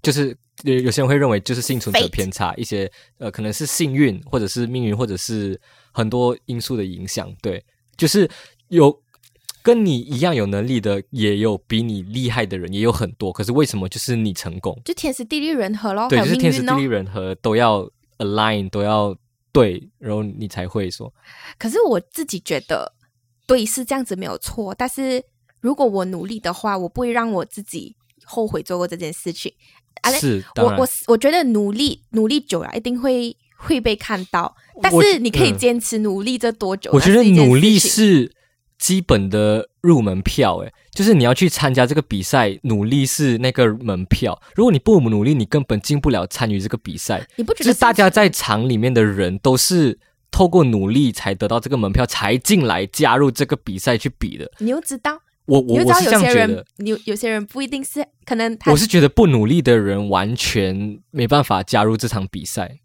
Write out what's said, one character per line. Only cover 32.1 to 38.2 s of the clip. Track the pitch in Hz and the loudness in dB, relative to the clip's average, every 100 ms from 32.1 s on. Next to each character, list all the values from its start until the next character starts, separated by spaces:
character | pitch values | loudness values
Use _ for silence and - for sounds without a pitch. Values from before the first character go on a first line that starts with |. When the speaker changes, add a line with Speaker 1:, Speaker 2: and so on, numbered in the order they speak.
Speaker 2:
努 | 220 220 | -2 0
力 | 294 | 0
久 | - 170 | -2 -6
了 | - | -6
一 | - | -8
定 | 226 247 | -6 -4
会， | 262 254 233 - _ _ | -2 -2 -4 -10 _ _
会 | - 262 | -4 -2
被 | 226 | 0
看 | 214 - 202 185 | -4 -4 -6 -4
到。 | 175 175 _ _ | -4 -4 _ _
Speaker 1:
我， | - | -2
Speaker 2:
但 | 381 | 4
是 | 339 415 349 | 6 6 4
你 | 233 | 0
可 | - | 2
以 | 339 | 2
坚 | 208 240 240 | 2 0 0
持 | - 226 | -2 -2
努 | 214 190 | -2 -2
力 | 208 254 | -4 -2
这 | 233 | -4
多 | 226 196 | -4 -6
久， | 196 - | -6 2
Speaker 1:
嗯。 | |
我 | 139 | 4
觉 | 160 | 6
得 | 214 | 6
努 | 220 180 139 | 8 8 8
力 | 127 202 208 | 8 6 4
是 | - | 2
Speaker 2:
那 | |
是 | - 214 | 4 6
一 | |
件 | 165 | 6